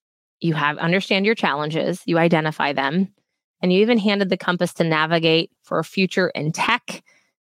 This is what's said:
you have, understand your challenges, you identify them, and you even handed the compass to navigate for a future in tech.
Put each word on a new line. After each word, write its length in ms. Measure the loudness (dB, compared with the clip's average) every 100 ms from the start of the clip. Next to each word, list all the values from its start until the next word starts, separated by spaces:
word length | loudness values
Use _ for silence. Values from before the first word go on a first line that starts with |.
| _ _ _ _
you 160 | -2 0
have, 240 | 0 0
understand 480 | -2 -2 0 0 0
your 80 | 0
challenges, 680 | 0 -2 -2 -2 -4 -4 -2
you 100 | 2
identify 560 | 4 2 0 -2 -2
them, 400 | -2 -2 -2 -4 _ _ _ _ _
and 100 | 0
you 100 | 2
even 180 | 4 2
handed 300 | 2 0 0
the 80 | -2
compass 360 | -2 -2 -2
to 100 | -2
navigate 680 | 0 2 2 2 2 2 0 _
for 160 | -6 -4
a 60 |
future 460 | -4 0 0 0 -2
in 220 | -2 -4
tech. 520 | -2 -2 -2 -4 -16 _ _ _ _